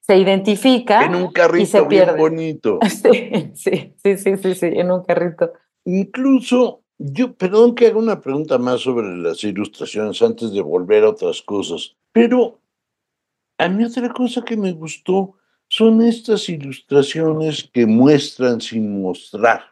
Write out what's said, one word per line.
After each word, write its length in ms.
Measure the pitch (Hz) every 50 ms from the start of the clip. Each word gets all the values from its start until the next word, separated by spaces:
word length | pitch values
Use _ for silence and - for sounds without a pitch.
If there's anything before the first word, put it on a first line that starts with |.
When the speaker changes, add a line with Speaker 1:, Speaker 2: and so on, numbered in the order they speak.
Speaker 1:
se 160 | _ - 196
identifica 880 | 190 190 196 196 190 190 214 202 196 - 262 254 226 240 - 202 226 -
Speaker 2:
En 80 | - 175
un 120 | 180 185
Speaker 1:
y 80 | 165 -
Speaker 2:
carrito 340 | 180 170 160 165 175 196
Speaker 1:
se 140 | - - 196
Speaker 2:
bien 80 | 147 151
Speaker 1:
pierde. 300 | 202 190 180 170 160 151
Speaker 2:
bonito. 600 | 156 160 160 160 160 160 151 - - 110 - -
Speaker 1:
<laughs> 720 | 226 185 - - - 427 233 - - - 226 180 143 - -
Sí, 400 | - - 190 185 147 - - _ _ -
sí, 140 | 202 190
sí, 200 | 190 - 196 196
sí, 180 | 190 196 190 180
sí, 100 | - 175 165 -
en 180 | 175 180 180
un 120 | 185 180 180
carrito. 500 | - 170 170 175 180 165 - 170 170 - _ _ _ _ _ -
Speaker 2:
Incluso, 960 | 180 180 196 190 - - 254 262 269 269 247 - - 247 254 240 196 - _ _ _ _
yo, 360 | - 151 139 135 220 254 247 -
perdón 420 | - 180 180 202 220 240 240 233
que 100 | - 233
haga 100 | 214 202
una 220 | 220 226 220 190 151
pregunta 380 | - 135 135 151 156 151 139
más 240 | 123 123 127 123 117
sobre 260 | - 131 123 117 107 95 90
las 260 | 90 82 82 80 - 107
ilustraciones 760 | 104 90 101 101 95 _ - 69 - - 104 107 104 90 - 117
antes 280 | 113 113 - 117 110
de 100 | 98 101
volver 420 | 80 73 85 90 90 92 107 107 110
a 60 | 107
otras 320 | 107 - 92 85 78 - -
cosas, 520 | - 101 98 85 80 82 78 - - _ _ _ _
pero 460 | - 226 233 220 254 247 226 - - _ _ _ _ _ _ _ _ _ _ _ _ _ _ _ _ _ _ _ _ -
a 100 | 160 185
mí 140 | 190 214 233
otra 260 | 226 233 254 240 233
cosa 300 | - - 254 233 - 247 226
que 140 | - 226
me 140 | 214 196 185
gustó 640 | 170 156 160 151 - - - - 185 196 190 190 _ _ _ _ _ _ _ -
son 320 | - - 220 226 220 220 233
estas 460 | 233 226 226 - 233 214 196 - -
ilustraciones 1160 | 165 147 139 139 135 - _ - 139 143 135 - - 160 160 160 156 156 156 156 147 - - _ -
que 120 | 123 117
muestran 760 | 107 110 120 131 147 151 143 - - - - 127 123 117 113
sin 400 | - - 117 113 107 104 101 98
mostrar, 600 | 95 92 90 - - - - 101 113 117 104 - - _